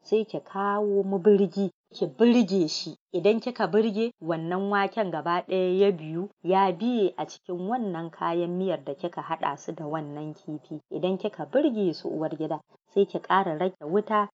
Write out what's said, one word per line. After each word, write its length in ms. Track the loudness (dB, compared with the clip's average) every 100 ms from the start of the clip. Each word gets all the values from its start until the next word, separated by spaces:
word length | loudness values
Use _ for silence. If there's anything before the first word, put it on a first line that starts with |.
sai 240 | 0 0 0
ki 140 | -8
kawo 640 | -8 -4 -2 0 0 0
mabirgi, 680 | 0 4 6 6 4 0 -4 _ _
ki 120 | -6 -6 4
birge 500 | 6 6 4 2 2
shi. 280 | -2 -8 -14 _
Idan 260 | 2 2 2
kika 280 | -2 -4 0
birge, 440 | 2 2 0 -2 -4
wannan 480 | -4 -4 -2 -2 0
waken 400 | 0 0 -2 -2
gaba 300 | -2 -2 -2 0
ɗaya 320 | 0 2 4
ya 120 | 4
biyu, 380 | 2 -6 -6 -8 _
ya 280 | 0 2 2
biye 420 | 2 0 2 0 -2
a 80 | -10
cikin 420 | -10 -10 -6 -4
wannan 400 | -4 -4 -6 -8
kayan 480 | -4 -2 0 -2 -2
miyar 260 | -2 -4
da 100 | -6 -8
kika 260 | -8 -8
haɗa 360 | -6 -4 -4 -4
su 120 | -10
da 120 | -10 -6
wannan 480 | -6 -6 -8 -10
kifi. 480 | -10 -12 -12 _ -14 _
Idan 260 | -4 -2 -2
kika 260 | -4 -6 -2
birge 480 | 2 2 2 -2
su, 140 | -2 -6
uwar 240 | -4 -4 -4
gida, 220 | -6 -6 _ _ _
sai 120 | 0 0
ki 140 | -2
ƙara 400 | 0 2 2 -2
rage 180 | -2 -4 -2
wuta 420 | -2 2 0 0